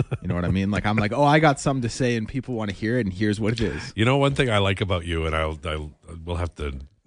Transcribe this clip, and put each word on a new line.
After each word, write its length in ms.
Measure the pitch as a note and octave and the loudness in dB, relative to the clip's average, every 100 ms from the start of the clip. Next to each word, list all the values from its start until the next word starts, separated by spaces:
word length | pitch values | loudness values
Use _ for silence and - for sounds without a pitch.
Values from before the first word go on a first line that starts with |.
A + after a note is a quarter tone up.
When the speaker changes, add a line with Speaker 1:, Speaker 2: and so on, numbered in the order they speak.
| - - | -4 -4
Speaker 1:
You 60 | F2+ | -4
know 80 | F2 | -2
what 100 | F2 | 0
I 40 | |
mean? 220 | F#2 G2 | 0 0
Like, 120 | G2+ G#2+ | 0 0
I'm 120 | G#2+ | 0
like, 160 | G#2 | 0
"Oh, 100 | A#2+ | 2
I 140 | C#3+ D#3 | 4 6
got 200 | D#3 C#3+ | 6 4
something 240 | D3 C3+ | 0 0
to 60 | A#2 | -2
say, 260 | - B2+ A#2 | -2 0 0
and 120 | G#2+ | -2
people 280 | C3+ B2 A#2+ | -6 -6 -4
wanna 160 | G#2 | -4
hear 240 | F#2 A2 B2 | -4 -2 0
it, 60 | G#2 | -2
and 80 | |
here's 260 | F#2 G#2+ G2+ | 0 0 2
what 140 | G#2+ | 0
it 80 | A#2 | 0
is." 320 | G#2 D#2 - - | -2 -2 -8 0
Speaker 2:
You 80 | A#2+ | 2
know, 120 | C#3 | 4
one 160 | C#3 C#3 | 4 2
thing 140 | C3 | 2
I 80 | G#2 | 2
like 220 | G2 F#2+ | 2 0
about 240 | F#2 F2+ E2+ | 0 -2 -2
you, 200 | E2 D#2+ | -2 0
and 80 | D#2 | 0
I'll, 240 | D#2+ D#2+ | 0 -4
I'll, 280 | D#2 D#2 D2+ C#2+ - E2 D#2+ | -6 -6 -8 -14 -18 -14 -8
we'll 120 | E2+ | -4
have 180 | E2+ - | -4 -4
to, 180 | D2 C#2 C#2+ _ | -6 -6 -12 _